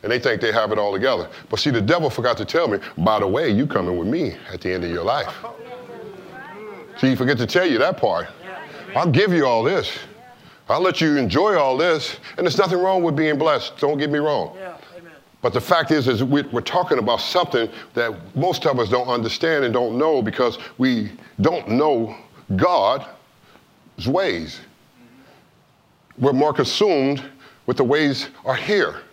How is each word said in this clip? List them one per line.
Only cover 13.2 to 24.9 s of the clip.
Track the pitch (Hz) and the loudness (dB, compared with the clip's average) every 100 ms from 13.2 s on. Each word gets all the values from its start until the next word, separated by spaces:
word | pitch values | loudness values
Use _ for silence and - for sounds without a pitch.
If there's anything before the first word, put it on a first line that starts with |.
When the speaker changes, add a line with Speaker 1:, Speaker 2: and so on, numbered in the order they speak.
| 156 143 | 2 2
Speaker 1:
blessed. | 160 147 - - | 2 2 -2 -2
Don't | 143 147 | -2 0
get | 147 | 0
me | 147 | 0
wrong. | 151 135 80 - | 0 0 -4 -8
Speaker 2:
Yeah, | 180 160 - - | -14 -16 -20 -20
amen. | - - _ _ | -20 -20 _ _
Speaker 1:
But | 120 | -2
the | 110 | -2
fact | - 170 139 | 2 2 4
is, | 156 123 | 2 2
is | 113 | 0
we, | 127 143 | 2 0
we're | 143 120 | 0 -6
talking | - 180 175 131 | -2 -2 2 0
about | 107 113 | 2 -2
something | - 180 175 123 110 - - | 0 0 2 0 -2 -6 -8
that | - 120 107 - 139 | -4 -4 -6 -8 -2
most | 175 165 160 | -2 0 0
of | 131 | 0
us | 107 | 2
don't | 123 123 | 0 2
understand | 120 113 - 165 151 | 0 -2 -2 0 2
and | 127 | 2
don't | 120 120 120 | 0 0 0
know | 156 143 | 2 2
because | 110 - 123 113 - - | 0 0 0 0 -14 0
we | 131 120 101 - - - | 0 2 -2 -10 -16 0
don't | 98 170 104 | 0 0 -2
know | 120 156 123 113 - - - - 95 | 2 2 2 -2 -8 -20 -20 -4 0
God's | 170 170 101 139 - - _ _ _ - _ _ - - 90 | 2 4 2 0 -4 -20 _ _ _ -20 _ _ -20 -6 -2
ways. | 165 185 87 78 - - _ _ | 0 0 -2 -6 -12 -20 _ _